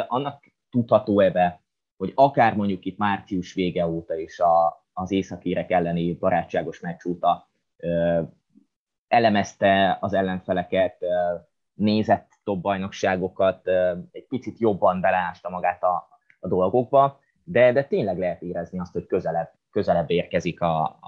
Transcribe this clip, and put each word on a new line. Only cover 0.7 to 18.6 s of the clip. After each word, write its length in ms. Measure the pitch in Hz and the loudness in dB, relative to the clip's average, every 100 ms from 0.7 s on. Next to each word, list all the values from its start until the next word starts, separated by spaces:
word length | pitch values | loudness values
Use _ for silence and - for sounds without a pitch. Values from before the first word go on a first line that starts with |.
| 123 117 110 - 101 95 | -4 2 2 4 4 4
be, 300 | 87 90 87 _ _ _ - | 4 0 -2 _ _ _ -10
hogy 140 | 95 - | -4 2
akár 400 | 139 139 113 101 | 2 4 2 2
mondjuk 300 | 101 92 92 | -2 -4 -6
itt 120 | 90 | -4
március 560 | 104 98 - 92 87 | -2 -2 -4 -6 -6
vége 340 | - 90 85 85 | -2 -2 0 -2
óta 300 | 82 82 82 | -4 -6 -8
és 220 | 80 - | -8 -2
a, 460 | 87 82 82 - _ | 2 4 2 -2 _
az 180 | - 90 | -10 -4
északírek 600 | 98 92 92 87 90 87 | -2 -4 -6 -4 -4 0
elleni 420 | 90 85 85 85 | 0 0 -2 -2
barátságos 640 | 85 92 87 78 90 80 - | -2 0 0 -2 -4 -6 -8
meccs 260 | 87 85 90 | -10 -10 -8
óta, 420 | 87 87 85 _ _ _ _ | -4 -2 -2 _ _ _ _
ö, 440 | 85 85 85 85 80 _ _ _ _ _ _ _ - | -4 -2 0 0 -4 _ _ _ _ _ _ _ -2
elemezte 880 | 120 117 104 95 - 101 98 95 - | 2 4 2 -2 0 2 4 2 0
az 120 | 101 | -2
ellenfeleket, 880 | 95 95 92 - 92 87 92 90 - | 0 0 -2 -2 -2 0 0 0 -2
ö, 340 | 87 90 87 85 - _ _ | -4 -2 -2 -4 -10 _ _
nézett 560 | - 104 107 107 104 - _ | -2 0 2 2 0 -2 _
top 180 | - 95 | -6 -4
bajnokságokat, 1080 | 85 95 92 - 101 95 92 - 95 92 - | -2 -2 -4 -4 -2 0 -2 0 0 0 0
ö, 260 | 92 90 87 87 | 0 0 -2 -8
egy 160 | - - | -16 -8
picit 320 | 123 - - | -8 -8 -2
jobban 420 | 113 95 98 92 | 0 2 2 2
beleásta 480 | 95 92 87 82 87 | 2 0 -2 -6 -10
magát 340 | 90 87 90 | -4 -2 0
a, 240 | 92 87 - _ _ _ | -2 -2 -6 _ _ _
a 80 | 92 | -4
dolgokba, 720 | 90 92 127 120 139 139 - _ _ | 0 2 2 2 4 2 0 _ _
de, 280 | - - 123 | -2 4 6
de 120 | 123 | 4
tényleg 340 | 135 202 107 87 | 0 0 -2 -2
lehet 240 | 90 85 | -4 -4
érezni 380 | 85 87 | -8 -8